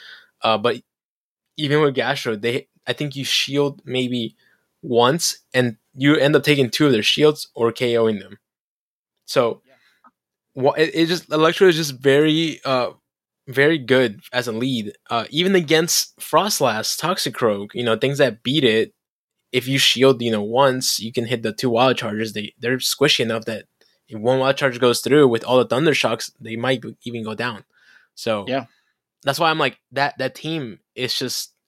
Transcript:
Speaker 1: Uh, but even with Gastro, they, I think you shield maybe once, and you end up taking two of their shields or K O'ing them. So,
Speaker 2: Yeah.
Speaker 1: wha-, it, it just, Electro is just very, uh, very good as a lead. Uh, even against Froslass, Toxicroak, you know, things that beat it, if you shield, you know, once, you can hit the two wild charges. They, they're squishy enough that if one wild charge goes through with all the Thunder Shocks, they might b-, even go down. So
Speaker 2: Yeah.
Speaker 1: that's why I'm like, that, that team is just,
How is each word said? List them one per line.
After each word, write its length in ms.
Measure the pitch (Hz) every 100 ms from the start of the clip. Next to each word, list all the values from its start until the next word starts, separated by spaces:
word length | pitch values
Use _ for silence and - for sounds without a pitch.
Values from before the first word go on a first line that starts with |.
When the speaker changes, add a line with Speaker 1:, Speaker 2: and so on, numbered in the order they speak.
| - - _ _
Speaker 1:
Uh, 160 | 113 110
but 200 | 113 113 - _ _ _ _ _ _ -
even 240 | 147 147
with 140 | 147 127
Gastro, 420 | 117 139 127 107
they, 300 | 117 127 - _ -
I 60 |
think 220 | 123 147 135
you 80 | 127
shield 560 | - - 139 143 139
maybe 520 | - 127 127 123 113 - _ _ _ _
once, 580 | 156 117 120 165 - - _
and 240 | 127 123 107 _
you 220 | 135 139 151
end 200 | 135 151
up 80 |
taking 260 | - 147 123
two 160 | - 151
of 60 |
their 120 | 113
shields 460 | 101 - 151 147 -
or 180 | - 117
K 260 | 113 123 117
O'ing 220 | 113 107
them. 200 | - 98 _ _ _ _ _ _ _ _ -
So, 360 | 143 120 - _
Speaker 2:
Yeah. 80 | 135 _ _ _ _ _ _ _ -
Speaker 1:
wha-, 180 | 131
it, 180 | 143 160
it 120 | 147 165
just, 240 | 175 -
Electro 360 | 151 160 175 190
is 80 | 160
just 240 | 151 127
very, 600 | 139 135 156 156 165 131
uh, 280 | 135 131 113 - _ _ _ _ -
very 300 | 127 143 165
good 440 | 120 127 127 104 -
as 160 | 123 120
a 40 |
lead. 420 | 110 131 123 104 - _
Uh, 160 | 117 110
even 260 | 147 180 190
against 640 | 151 156 170 - - _
Froslass, 800 | - 156 202 - 131 110 110 -
Toxicroak, 720 | 156 185 - - 117 101 104
you 100 | -
know, 140 | 120 113
things 220 | 127 139
that 240 | 135 107
beat 200 | - 147
it, 300 | 147 110 104 _ _ _ _ _ _
if 160 | 127 123
you 120 | 135
shield, 420 | - 117 135 123
you 100 | 117
know, 120 | 110
once, 560 | 104 120 139 127 127 -
you 120 | 110
can 140 | 120 113
hit 160 | 120
the 100 | 110
two 200 | 104 131
wild 260 | 113 131 123
charges. 360 | 113 104 110
They, 200 | 104 104 -
they're 180 | 117 127
squishy 440 | - - 135 -
enough 240 | 117 113 110
that 200 | 110 - _ _ _ _
if 120 | 107
one 200 | 113 131
wild 180 | 131 139
charge 220 | 143 120
goes 220 | 123 120
through 260 | 117 147 139
with 160 | 117
all 140 | - 127
the 80 | 117
Thunder 280 | 120 156 139
Shocks, 360 | - 117 - -
they 160 | 113 113
might 260 | 123 131
b-, 140 | 113 113
even 200 | - 117
go 100 | 107
down. 300 | 107 120 104 - _ _ _ _ -
So 300 | - 107 101
Speaker 2:
Yeah. 180 | 131 123 _ _ _ _ _
Speaker 1:
that's 160 | 143 139
why 100 | 165
I'm 100 | 160
like, 200 | 139 - _
that, 260 | 127 143 -
that 160 | 131 -
team 440 | 151 160 123 - _ -
is 220 | 123 -
just, 360 | 127 - - _